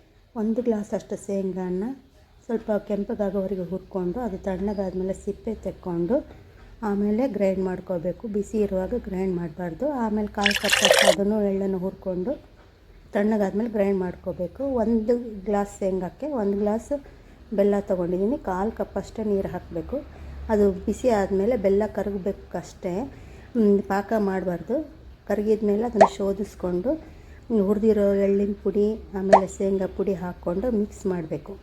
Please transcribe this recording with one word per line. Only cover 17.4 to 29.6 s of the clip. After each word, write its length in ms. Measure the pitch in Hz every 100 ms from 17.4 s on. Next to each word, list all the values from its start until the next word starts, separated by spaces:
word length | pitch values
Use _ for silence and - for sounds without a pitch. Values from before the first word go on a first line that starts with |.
| -
ಬೆಲ್ಲ 200 | 196 202 202
ತೊಗೊಂಡಿದ್ದೀನಿ. 580 | 196 185 175 180 202 302
ಕಾಲು 320 | - 180 214
ಕಪ್ 260 | 220 196 202
ಅಷ್ಟೇ 280 | 185 -
ನೀರು 240 | 214 196 190
ಹಾಕಬೇಕು. 480 | 180 - 165 160 269 285 - - - -
ಅದು 240 | 214 202
ಬಿಸಿ 360 | 185 220 202 247
ಆದಮೇಲೆ 480 | 214 190 190 202 247
ಬೆಲ್ಲ 260 | 190 196 214
ಕರಗಬೇಕಷ್ಟೇ, 1200 | 208 202 202 196 196 - 180 - - 185 180 269 - - - -
ಹ್ಮ್, 280 | 240 208 202
ಪಾಕ 300 | - 196 202 226
ಮಾಡಬಾರ್ದು. 840 | 196 190 180 170 165 277 311 - - - -
ಕರಗಿದ 340 | 202 214 214
ಮೇಲೆ 220 | 208 208
ಅದನ್ನು 320 | 240 226 - -
ಶೋಧಿಸ್ಕೊಂಡು, 760 | 196 196 202 - 180 180 226
ಹ್ಮ್, 680 | 320 - - - - - 220 190
ಹುರಿದಿರೋ 480 | 208 220 208 202
ಎಳ್ಳಿನ 380 | 196 196 196 202 202
ಪುಡಿ 400 | 202 202 208 226 - 196
ಆಮೇಲೆ 300 | 196 190 185
ಶೇಂಗಾ 400 | -